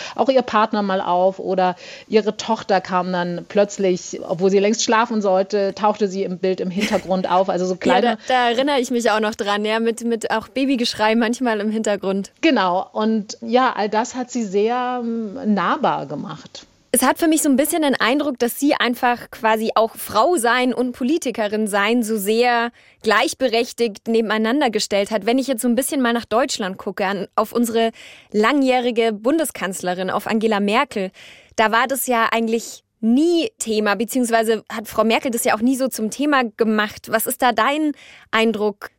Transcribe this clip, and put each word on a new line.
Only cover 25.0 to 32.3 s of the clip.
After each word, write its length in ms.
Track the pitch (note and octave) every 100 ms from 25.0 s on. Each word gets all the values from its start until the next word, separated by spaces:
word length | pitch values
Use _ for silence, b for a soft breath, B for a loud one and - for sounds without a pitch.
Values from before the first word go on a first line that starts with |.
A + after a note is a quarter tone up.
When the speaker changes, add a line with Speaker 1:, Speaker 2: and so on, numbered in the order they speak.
| G3+
Speaker 2:
hat. 160 | A3 G#3
Wenn 100 | C4
ich 120 | B3+
jetzt 120 | C4+
so 80 | B3+
ein 60 |
bisschen 260 | A#3 C4+ D4+
mal 140 | A#3+
nach 100 | A#3
Deutschland 540 | A3+ A3 C4+ - G3 F#3+
gucke, 260 | - F#3+
an, 240 | F#3+ G3+ G3
auf 180 | - G#3+
unsere 380 | - A#3 A3+ A3+ B B B B
langjährige 800 | G#3 A3 C#4+ C4 B3+ B3 A3+ A3+
Bundeskanzlerin, 960 | G#3 A3 D#4+ D4+ - F#3 F#3 F3+ F3+ F#3
auf 180 | G3+ -
Angela 340 | A3 A3 G#3
Merkel, 500 | G3+ A3+ C#4+ A3 F#3 B B B B -
da 140 | A3
war 180 | A3+ B3
das 180 | C4 -
ja 220 | A#3 A3+